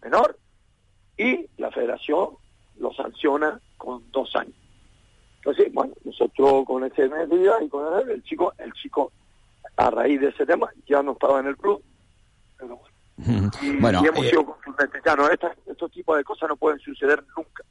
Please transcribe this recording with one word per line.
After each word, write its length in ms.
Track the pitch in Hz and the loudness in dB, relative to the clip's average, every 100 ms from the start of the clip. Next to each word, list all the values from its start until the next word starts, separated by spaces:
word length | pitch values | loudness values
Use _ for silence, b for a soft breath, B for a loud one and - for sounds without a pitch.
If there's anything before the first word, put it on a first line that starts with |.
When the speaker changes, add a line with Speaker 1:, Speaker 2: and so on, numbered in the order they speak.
Speaker 1:
menor, 360 | - 165 277 - _ _ _ _ _ _ _ - | 0 2 2 0 _ _ _ _ _ _ _ -4
y 300 | 226 254 339 _ | -2 -2 -4 _
la 140 | - | -8
federación 600 | - - - - 151 196 - _ _ _ _ | -4 -4 -4 -2 0 0 -6 _ _ _ _
lo 140 | - | -8
sanciona 680 | - 131 - 156 143 151 220 _ _ | -6 -10 -2 0 2 0 -4 _ _
con 240 | - 123 - | -12 -12 -6
dos 200 | 135 131 123 | -6 -4 -4
años. 180 | - - _ _ _ _ _ _ _ _ | -6 -14 _ _ _ _ _ _ _ _
Entonces, 340 | - - - | -4 2 2
bueno, 220 | - - - | 2 -4 -6
nosotros 600 | - - 120 - 135 135 131 | -16 -4 -4 4 4 4 2
con 180 | 127 | -4
ese 240 | 131 - 135 | -4 0 0
medida 540 | 151 160 170 190 226 | 0 0 4 4 4
y 60 | 311 | 0
con 320 | 143 147 180 | -4 -2 -2
el, 100 | 262 | -2
el 120 | 240 | -6
chico, 300 | - 311 - - | -8 -4 -4 -4
el 140 | - | -16
chico, 400 | - - - - _ _ _ _ _ - - | -14 -8 -4 -4 _ _ _ _ _ -12 0
a 140 | 117 | 0
raíz 300 | 110 120 143 | 2 2 2
de 80 | 139 | 0
ese 160 | - 135 | -2 0
tema, 220 | 170 - - - | 0 0 -6 0
ya 160 | 143 | 0
no 100 | 143 | 0
estaba 280 | 120 131 135 | -2 2 2
en 60 | 135 | 0
el 100 | 139 | -4
club, 260 | 196 202 - _ _ _ _ _ _ _ | -2 -2 -4 _ _ _ _ _ _ _
pero 180 | 127 120 | -18 -18
bueno. 180 | _ _ _ - | _ _ _ -8
Speaker 2:
Ujú. 340 | - 113 101 - | -2 0 0 -2
Speaker 1:
Y, 120 | 285 - | -4 2
Speaker 2:
Bueno, 200 | 117 92 | 2 4
Speaker 1:
y 60 | 156 | 4
hemos 160 | 156 127 | 2 2
Speaker 2:
eh, 40 | |
Speaker 1:
sido 140 | 120 | 2
contundentes. 580 | 147 - - 135 139 143 | 2 -6 -14 -4 -4 -2
Ya 100 | - | 0
no, 140 | 151 143 | 2 4
esta, 240 | 175 170 - - | 2 -2 -8 -16
estos 240 | - 170 | -10 -10
tipos 240 | - - 156 | -10 -2 -2
de 80 | |
cosas 240 | 143 208 160 | -2 -6 -6
no 80 | 147 | -2
pueden 220 | 160 143 | 0 -2
suceder 420 | - 135 139 147 - - | -6 -4 0 0 -2 -14
nunca. 280 | 165 - - | -12 -16 -20